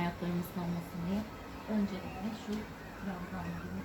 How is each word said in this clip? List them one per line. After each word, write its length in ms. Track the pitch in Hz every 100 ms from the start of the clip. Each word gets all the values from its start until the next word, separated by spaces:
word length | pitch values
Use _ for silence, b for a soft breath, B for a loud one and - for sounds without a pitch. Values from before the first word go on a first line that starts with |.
ayaklarım 380 | 175 - 175 175
ıslanmasın 560 | 180 185 170 170 170 175 170
diye. 140 | 202 220 - - - -
Öncelikle 540 | 214 202 185 - 170 208 220
şu 100 | 214 214 214 - - -
kramponlarımı 800 | 196 180 180 92 85 85 87 95